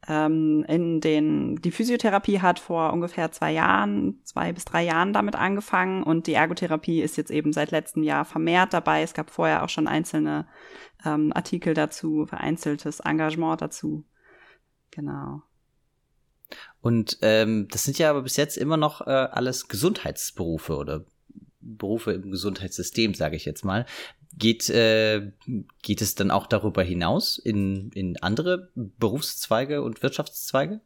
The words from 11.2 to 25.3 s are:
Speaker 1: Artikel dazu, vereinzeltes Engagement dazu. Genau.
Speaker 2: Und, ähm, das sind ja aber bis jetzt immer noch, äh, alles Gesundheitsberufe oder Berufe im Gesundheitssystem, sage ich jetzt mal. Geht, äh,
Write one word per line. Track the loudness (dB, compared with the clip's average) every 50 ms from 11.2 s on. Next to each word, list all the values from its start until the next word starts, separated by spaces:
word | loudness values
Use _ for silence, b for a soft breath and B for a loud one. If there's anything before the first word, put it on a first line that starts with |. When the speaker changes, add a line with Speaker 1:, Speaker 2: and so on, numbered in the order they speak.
| 0 2 0
Speaker 1:
Artikel | -2 -2 -2 -6 -2 0 0 2
dazu, | 2 0 -2 -2 -6 -4 -2 0 0 -2
vereinzeltes | -2 -4 -6 -2 -2 -2 -2 -2 -4 -4 -4 -4 -8 -8 -6
Engagement | -4 -2 0 0 0 0 -2 -2 0 -2 -2 -2
dazu. | -4 -8 -8 -8 -6 -6 -6 -6 -10 _ b b b b b b b b b b b _ _ _ _ _
Genau. | -14 -10 -8 -8 -8 -8 -8 -10 -10 -12 -14 _ _ _ _ _ _ _ _ _ _ _ _ _ _ _ _ _ _ _ _ B B B B B B B
Speaker 2:
Und, | 0 2 2 2 2 0 -4 0
ähm, | 2 4 6 6 4 4 2 0 -2 -2
das | -4 -4 -2
sind | -2 0 2
ja | 4 4
aber | 4 2 0
bis | -2 0
jetzt | 0 0 -2 -2
immer | -4 -2 0 0 2
noch, | 2 0 -2 -4 -4
äh, | 0
alles | 2 2 2 0 -2 -2 -2 -2 -2 -4 -8 _
Gesundheitsberufe | -4 0 0 0 0 0 -4 -8 -6 -6 -8 -10 -6 -6 -4 -2 -2 -4 -4 -4 -4
oder | -4 -4 -4 -6 -8 -8 _ _ _ _ _ -20 -20 -20 _ _ _
Berufe | -18 -18 -12 -8 -2 -2 -2 -2 0 -2 -2
im | -2 -4 -6
Gesundheitssystem, | -6 -4 -2 -4 -4 -4 -8 -10 -8 -8 -8 -4 0 2 2 2 2
sage | 0 -2 -2 -2
ich | -4 -6
jetzt | -8 -8 -6 -4
mal. | -2 -2 -2 -2 B B B B B B B B _ -8
Geht, | 2 4 4 4 4 0 2
äh, | 4 4 6 6 6 4 4 4 2 0 -2 -6